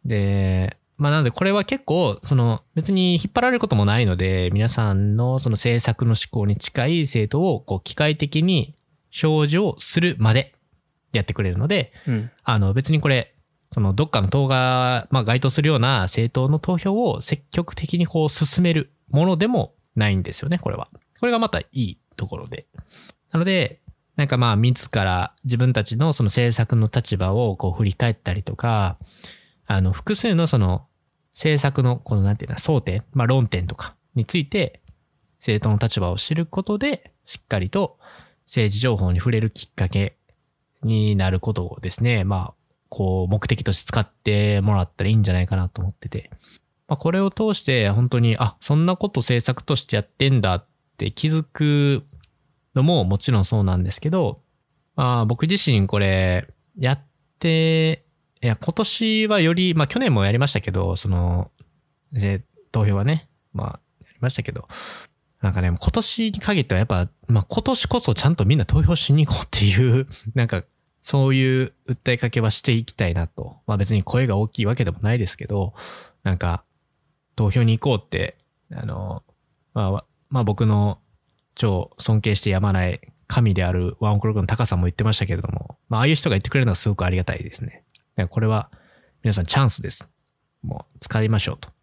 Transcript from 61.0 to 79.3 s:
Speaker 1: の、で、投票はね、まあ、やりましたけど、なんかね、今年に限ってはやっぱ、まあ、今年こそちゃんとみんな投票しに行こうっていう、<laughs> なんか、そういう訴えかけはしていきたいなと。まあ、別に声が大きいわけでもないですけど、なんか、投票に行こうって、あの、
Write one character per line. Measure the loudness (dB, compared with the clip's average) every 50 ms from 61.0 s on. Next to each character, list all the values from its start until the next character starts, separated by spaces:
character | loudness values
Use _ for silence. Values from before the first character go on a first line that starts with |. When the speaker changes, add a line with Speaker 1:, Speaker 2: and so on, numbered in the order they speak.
| -2 0
Speaker 1:
の、 | 0 2 2 2 0 -2 -2 -6 _ _ -20 _ _ _ _ _ _ _ _ _ -4
で、 | -2 0 0 -2 -2 -6 _ _ _ _ _
投 | 0 2 2
票 | 2 2
は | 2 2
ね、 | 0 0 -2 -4 _ _ _ _ _ _
ま | -8 -8
あ、 | -8 -10 -12 _ _ _ _ -20
や | _ _
り | _
ま | -4 -2
し | -2
た | -2 -6
け | -6 -8
ど、 | -10 -14 _ -16 -16 -16 -14 -16 -18 -20 -20 _ _ _ _ _ _
な | -2 0
ん | 0
か | 2 0
ね、 | 0
今 | 0 0
年 | 0 0 0 0 -2 -2 -2 -2 -2 -2
に | -2 -4
限 | -2 0 0 0
っ | 2
て | 0 0
は | 0
や | 0
っ |
ぱ、 | 0 0 -2 -2 -2 _ _ _ 2
ま | 2 2
あ、 | 2 _
今 | -4 -2 0
年 | 0 0 0 0
こ | 0 -2 -2
そ | 0 0 -2
ち | 2 2
ゃ | 0
ん | 2
と | 2 2
み | 2 4
ん | 2
な | 2
投 | 2 2 4 4
票 | 4 2
し | 2 2 2 4
に | 4 4
行 | 2 0
こ | -4 -4
う |
っ | -4
て | -2 2 2
い | 4 4 4 4 4 4 2
う、 | 0 -2 -10 -14
<laughs> | -12 -6 -2
な | -2 -2
ん |
か、 | 0 -2 -6 -6 _ _ _ _ _ _ _
そ | _ -2 0 2 2 4
う | 2
い | 2 2 2 2 0 -2
う | -4 _ _ _ -8
訴 | -8 -6 _ -2 -2
え | 0
か | -2 -2
け | -2 0
は | 0 0
し | -2 -2 0
て | 0 0
い | 0 -2
き | -6 -4
た | -2 -2 -2
い | 0
な | -2 -4
と。 | -6 _ -12 -12 -12 -14 _ _
ま | -4 -2
あ、 |
別 | -2 0 0 0
に | 0 0
声 | 0 0 0 0
が | 0 0
大 | 0 -2 -2
き | _ -4
い | -2
わ | -2 0
け | -2 -2
で | -4
も | -4 -2
な | -2 -2 0
い | 0
で | -2
す | -4 -6
け | -10 -10
ど、 | -6 -4 -4 -4 -4 -6 -10 -18 -18 -18 -20 -20 -20 _ _ _
な | -4 -2
ん | -2
か、 | -2 -4 -4 -6 _ _ _ _ _ _ _ _ _ _ _ _ _ _ _
投 | -2 0 0
票 | 2 2 2
に | 2 2 0
行 | 0 0
こ | 0 0 -2
う |
っ | _
て、 | -6 -4 -4 -6 -8 _ _ _ _ _ _ _ -14
あ | -10 -10
の、 | -8 -8 -8 -8 -8 -10 -12 _ _